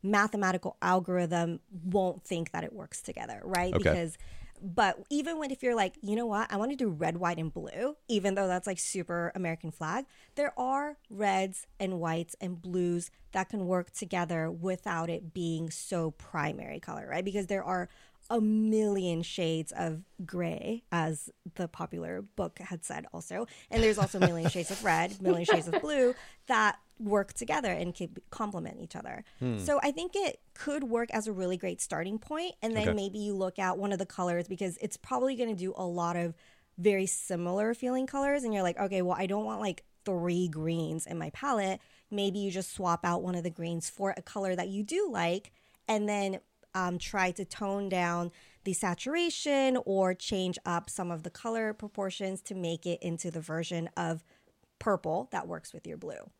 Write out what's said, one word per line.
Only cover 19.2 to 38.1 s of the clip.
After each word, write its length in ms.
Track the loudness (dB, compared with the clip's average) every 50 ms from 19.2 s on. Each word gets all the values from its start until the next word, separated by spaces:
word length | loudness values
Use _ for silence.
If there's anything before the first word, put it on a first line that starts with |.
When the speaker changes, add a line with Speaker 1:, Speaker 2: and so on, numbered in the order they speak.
Speaker 1:
shades 500 | -2 -4 -2 0 0 2 2 0 -2 -4
of 300 | -4 -4 -2 -2 -2 -6 -8 _ _ -12 -10
gray, 560 | -6 -4 -2 -2 -2 -2 -4 -4 -4 -6 -6 _ _
as 380 | 0 0 2 2 0 -4 -6 -14 -16 _ _ -16 -6
the 120 | -6 -6
popular 540 | -6 -4 -8 -8 -8 -6 -8 -6 -6 -6 -6
book 360 | -8 -10 _ -4 -4 -4 -4 -10
had 260 | -10 -10 -10 -8 -8
said 220 | -8 -8 -8 -8 -10
also. 340 | -12 -12 -10 -8 -6 -6 -6 -8 -10 -20 -12 _
And 120 | 4 6
there's 140 | 8 8 8 6
also 200 | 2 2 4 4
a 80 | 4
million 240 | 6 6 4 0 0
shades 200 | 0 0 -2 -4
of 140 | -4 -2 2
red, 360 | 4 4 4 4 0 -2 0
million 220 | 4 4 4 4 6
shades 200 | 6 6 4 4 2
of 120 | 0 0
blue 340 | 0 2 4 6 6 4 4 2 -8 -18 -20 -20 -2
that 320 | 2 4 6 6 4 4 0 _ _ _ -8
work 340 | -2 2 2 2 2 2
together 380 | -4 -8 -2 0 0 2 2 0
and 220 | 0 0 -2 -4 -4
can 160 | -6 -8 -8 -8 -14 _ -16
complement 500 | -6 -4 -4 -2 -2 -4 -6 -6 -8 -10
each 160 | -12 -10 -10
other. 280 | -10 -10 -8 -10 -12 -12 -16 -10 -4
Speaker 2:
Hmm. 200 | -4 -2 -2 -2
Speaker 1:
So 200 | 0 2 2 2
I 100 | 2 0
think 200 | -2 -2 -6 -4 -2
it 260 | 0 -2 -2 -4 -6 _ -20 _
could 300 | -8 -6 -4 -2 -2 -2
work 240 | 0 0 0 0 0
as 140 | -2 -4 -2
a 60 | -2
really 240 | -4 -2 0 0 -2
great 240 | -2 -2 -4 -4 -4
starting 380 | -6 -4 -2 -4 -2 -2 -4 -6
point. 360 | -6 -6 -4 -4 -4 -4 -6 _
And 160 | -4 0 0
then 120 | 2 2 2
Speaker 2:
Okay. 80 | 2
Speaker 1:
maybe 220 | 0 -2 -4 -4 -4
you 160 | -2 -2 0
look 240 | 0 0 -2 -2 -2
at 200 | 0 0 0 0
one 140 | 0 0
of 60 | 0 0
the 80 | -2
colors, 400 | -4 -2 -2 0 2 2 0 0 -2
because 280 | -4 -4 -2 -4 -4 -4
it's 160 | -6 -6 -6
probably 380 | -8 -6 -2 0 2 2 2 2
gonna 180 | 0 0 -2 -2
do 180 | -2 -4 -4 -4
a 100 | -4 -4
lot 300 | -2 0 0 0 0 2
of 180 | 0 0 -2 -4 -8 -16 -20 -20 _ _ _ _
very 300 | 2 4 4 6 6 2
similar 680 | 0 -2 -4 -4 -4 -2 -2 0 0 0 2 2 0
feeling 340 | 0 0 0 0 0 0 0
colors. 380 | 0